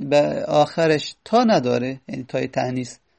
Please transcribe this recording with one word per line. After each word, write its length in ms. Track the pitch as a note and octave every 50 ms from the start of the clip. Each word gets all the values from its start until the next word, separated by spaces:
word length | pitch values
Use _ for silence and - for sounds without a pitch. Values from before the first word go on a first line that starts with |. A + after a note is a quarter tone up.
| C#3+ C#3
به 360 | C#3+ D3 D3 D3+ D3+ C#3+ - D#3
آخرش 680 | D3+ D3+ D3 D3+ - - E3 D#3+ D#3 D3+ - - - - _
تا 180 | - - A#3 B3+
نداره، 560 | A3 G#3+ E3 B2 B2 A#2+ A#2+ A#2+ C3 C3 C3 - -
یعنی 160 | - C3+ B2+
تای 240 | - - C3+ C3 C3
تأنیث، 500 | C3 C3 B2+ B2+ B2+ B2+ B2+ B2 - - _ _ _